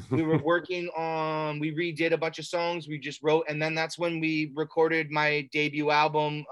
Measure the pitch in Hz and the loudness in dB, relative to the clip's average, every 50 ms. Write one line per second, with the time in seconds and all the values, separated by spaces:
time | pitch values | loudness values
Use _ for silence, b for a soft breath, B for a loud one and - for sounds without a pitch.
0 | - - 131 160 160 156 160 147 143 165 170 175 151 175 180 175 175 175 160 160 | -6 -2 0 0 2 4 2 2 4 4 2 2 0 -2 -6 -6 -6 -6 -4 -4
1 | 165 160 160 160 156 156 156 156 156 151 151 147 151 160 151 156 175 170 156 143 | -4 -2 -2 -2 -2 -2 -2 -2 -2 -2 -4 -4 -4 -4 -2 -2 -4 -4 -2 0
2 | 165 165 165 165 165 160 156 165 151 - 180 170 170 170 175 170 147 147 156 143 | 0 2 2 2 0 -2 -4 -6 -8 -4 -2 -2 0 0 -2 -4 -6 -8 -10 -8
3 | 127 147 139 - 143 151 156 165 160 156 151 151 151 160 160 160 160 156 - - | -8 -10 -8 -2 2 4 4 4 2 0 -2 -2 0 0 0 0 -2 -2 -2 -2
4 | 175 170 170 160 160 160 156 156 156 143 131 151 156 151 - 165 160 160 165 165 | -2 -2 -2 0 -2 0 0 0 -2 -2 -2 -4 -4 -2 2 2 4 4 4 2
5 | 156 143 151 151 151 151 147 151 139 131 - 151 151 147 143 151 147 147 147 147 | 0 0 0 2 2 2 2 0 -2 -2 -2 0 0 0 0 0 2 4 4 4
6 | 151 156 147 151 151 151 151 151 143 - | 4 4 4 2 0 0 -2 -4 -6 -6